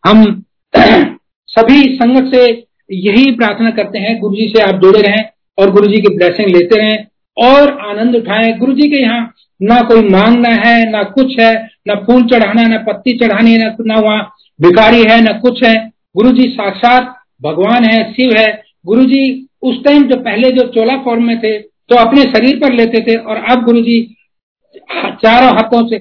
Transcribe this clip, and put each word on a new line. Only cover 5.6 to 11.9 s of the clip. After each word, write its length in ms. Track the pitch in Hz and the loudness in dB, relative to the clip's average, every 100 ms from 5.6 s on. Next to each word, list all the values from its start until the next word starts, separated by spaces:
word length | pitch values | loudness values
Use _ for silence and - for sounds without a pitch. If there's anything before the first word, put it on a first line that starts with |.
| 196 | 2
गुरुजी 300 | 190 202 208 | 4 2 2
की 140 | 196 170 | 0 0
ब्लेसिंग 320 | 175 175 202 | -2 0 0
लेते 320 | 175 175 214 | 0 2 0
रहें 260 | 214 214 214 _ _ - 240 | 0 -4 -8 _ _ -2 2
और 300 | 277 285 - | 4 2 0
आनंद 360 | 208 208 233 240 | -10 -4 -2 -2
उठाएं। 440 | 202 208 226 226 | -4 -4 -2 -2
गुरुजी 300 | 254 269 294 | -4 0 0
के 120 | 285 | 0
यहाँ 320 | 240 233 233 _ _ _ | -2 -4 -8 _ _ _
ना 200 | 196 240 | 0 0
कोई 200 | 233 226 | 2 2
मांगना 680 | 208 190 214 240 240 220 226 | 2 2 2 2 2 0 2
है, 220 | 233 226 | 0 0
ना 120 | 214 | -4
कुछ 360 | 196 269 254 240 | -4 -2 -2 0
है, 300 | 226 220 226 _ | 0 0 -6 _
ना 80 | - | -8